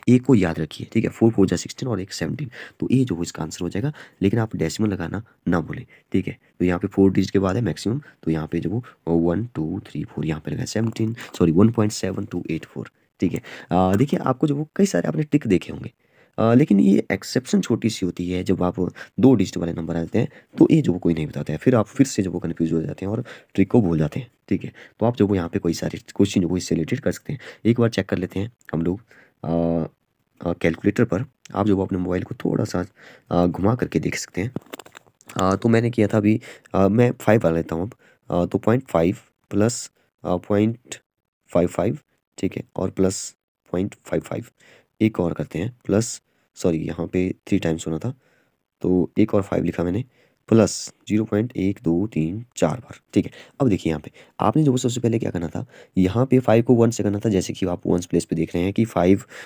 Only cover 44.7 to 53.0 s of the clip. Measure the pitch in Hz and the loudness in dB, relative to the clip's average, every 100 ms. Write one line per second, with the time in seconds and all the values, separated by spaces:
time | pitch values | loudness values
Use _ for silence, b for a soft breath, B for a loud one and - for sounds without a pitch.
44.7 | b b - 110 110 87 78 - - 104 | b b -2 -2 0 -2 -4 -6 -6 -6
45.7 | - - 98 120 - _ _ _ - 92 | -6 0 0 0 -8 _ _ _ -4 -2
46.7 | 80 82 82 85 92 92 - - 98 85 | -2 -4 -6 -4 -2 -2 -6 -4 -2 -2
47.7 | 80 80 80 123 - _ _ _ _ _ | -4 -6 -6 -6 -10 _ _ _ _ _
48.7 | _ 90 92 82 - 107 104 95 82 87 | _ 0 0 0 0 2 0 0 -2 -2
49.7 | - 87 98 - _ _ _ - 113 98 | -2 -2 -4 -8 _ _ _ 2 4 4
50.7 | - - - - 107 107 104 113 - 95 | 0 -12 -14 -2 -2 0 -2 -2 -2 -4
51.7 | 98 - 85 107 - 80 104 120 - 82 | -2 -2 0 -2 -2 -4 -6 -12 -2 -2
52.7 | 76 - - | -2 -10 -20